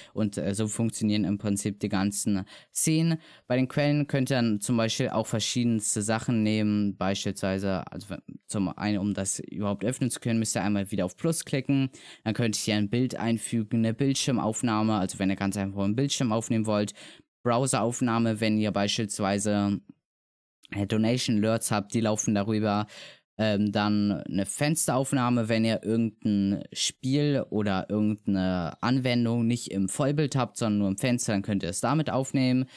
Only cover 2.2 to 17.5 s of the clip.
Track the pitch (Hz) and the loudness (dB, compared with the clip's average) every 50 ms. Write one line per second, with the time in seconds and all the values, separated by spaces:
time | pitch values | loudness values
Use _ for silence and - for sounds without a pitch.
2.2 | - - 104 95 95 - - - - _ - - - 165 160 156 165 165 160 160 | 0 0 0 0 -2 -6 -12 -20 -20 _ -4 -2 0 2 2 2 2 2 0 -2
3.2 | - - - - _ - 123 127 131 123 - 151 143 147 147 147 147 - - 139 | -4 -10 -20 -12 _ -2 0 2 0 2 2 2 2 4 4 2 2 2 0 0
4.2 | 131 127 139 127 117 117 104 104 - - 127 113 113 113 - - 131 117 - 110 | 2 2 2 2 2 2 2 0 0 0 2 2 2 2 0 0 -2 0 0 -2
5.2 | 110 - - 110 101 - - 123 120 120 113 110 - - - 113 104 107 110 113 | -2 0 -2 -2 -2 0 0 0 2 2 2 0 0 0 -2 0 0 0 0 0
6.2 | - - 123 110 107 107 107 107 107 104 104 104 104 101 95 - 95 95 98 - | 0 0 2 2 2 2 2 2 2 2 2 2 2 0 0 -2 -2 -2 0 -2
7.2 | - 104 98 - - 98 95 98 98 98 95 90 - - - 82 101 - 92 - | -2 -4 -4 -2 -2 -2 -2 0 0 -2 -2 -2 -4 -6 -10 -14 -12 -12 -12 -12
8.2 | - - - - _ - - 110 95 90 - - - 104 104 98 92 104 101 101 | -12 -14 -18 -16 _ -6 -4 -2 -2 -2 -2 -4 -2 -2 0 0 0 -2 -2 -2
9.2 | 98 92 - - - - - - 104 101 101 101 95 110 131 - 135 120 - - | -2 -4 -4 -6 -8 -8 -6 -4 -2 -2 -2 -2 -2 -2 -2 0 -2 -2 -2 -2
10.2 | - 123 113 113 110 - - 117 87 104 104 101 98 95 - 98 92 92 - - | -2 0 0 0 0 0 0 0 0 0 0 0 -2 -2 -2 -2 -2 -2 -4 -4
11.2 | - 165 165 - - - - 139 127 - 139 135 135 131 - - - - - - | -2 -2 -2 -2 -4 -4 -4 -2 0 2 2 2 2 0 -4 -8 -20 -20 -16 -8
12.2 | - 110 107 - 123 113 104 - - - 107 104 104 101 120 120 131 123 120 - | -4 -2 0 0 0 0 0 -2 -2 0 0 2 0 0 0 0 0 0 -2 -2
13.2 | - 117 117 107 - - - 117 110 107 - 113 113 113 113 - 139 139 135 - | -2 0 -2 -2 -2 -2 -2 -2 -2 0 0 0 0 0 0 0 0 0 0 0
14.2 | - - 131 107 73 107 110 - - 120 107 107 107 110 107 104 92 95 - - | 0 0 0 0 0 -2 -2 0 0 0 2 2 2 2 2 2 0 -2 -2 0
15.2 | 101 95 98 95 98 98 98 104 98 98 98 101 98 101 104 120 139 143 - - | 0 0 0 0 0 -2 0 0 -2 -2 -2 -2 0 0 0 0 0 0 0 0
16.2 | 139 117 110 117 110 - 120 113 107 110 107 104 104 104 - - - - - - | 0 0 0 0 0 0 0 0 2 2 2 0 0 -2 -4 -10 -18 -20 -20 -20
17.2 | - _ _ _ - 120 | -20 _ _ _ -2 0